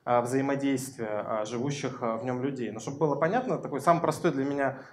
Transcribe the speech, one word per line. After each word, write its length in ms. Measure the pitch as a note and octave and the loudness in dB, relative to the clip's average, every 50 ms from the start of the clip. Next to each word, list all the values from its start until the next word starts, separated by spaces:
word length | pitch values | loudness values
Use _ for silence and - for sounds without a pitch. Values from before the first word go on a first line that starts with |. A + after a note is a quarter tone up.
| - | 0
а, 160 | C3 B2 A#2+ | 2 4 4
взаимодействия, 1040 | A#2 A#2+ C3 C3+ C3+ C#3 C#3 C3 C#3 C#3 C3+ B2+ C3 - - B2 A2+ G#2+ G#2+ G#2 G2+ | 4 4 2 2 2 2 2 2 2 2 2 0 -2 -4 -8 -6 -4 -2 -2 -2 -2
а, 200 | - A2+ G#2+ G#2+ | -2 -2 -2 -2
живущих, 520 | A2 A#2+ A#2 B2+ C#3+ C#3+ - - B2+ B2+ - | -2 -2 -2 -2 -2 -2 -2 -4 -4 -4 -2
а, 160 | B2+ A2+ A2+ | -2 -2 -2
в 80 | A#2 B2 | -2 -2
нем 160 | B2+ B2 B2 | -2 -2 0
людей. 300 | B2+ C#3+ C3+ B2 A#2 G#2 | -2 -2 -2 -2 -4 -4
Но 80 | G#2 A2 | -6 -6
чтоб 180 | - D3 C#3 | -8 -8 -2
было 180 | C#3+ D#3+ D3 C#3+ | 0 2 2 2
понятно, 420 | - D#3+ E3 G#3 C4 B3+ A#3 E3 | 2 2 2 2 0 0 0 -2
такой 240 | C3 - B2+ C#3+ C3+ | -4 -4 -4 -6 2
самый 200 | C3 E3+ E3+ E3 | 4 4 4 4
простой 300 | E3 D#3+ D3 - - F3 | 4 0 0 2 0 0
для 140 | C#3+ C3+ C3+ | 2 0 0
меня 320 | C#3+ C#3 C#3+ C#3 - C3+ - - - | 0 0 0 0 0 -2 -4 -10 -18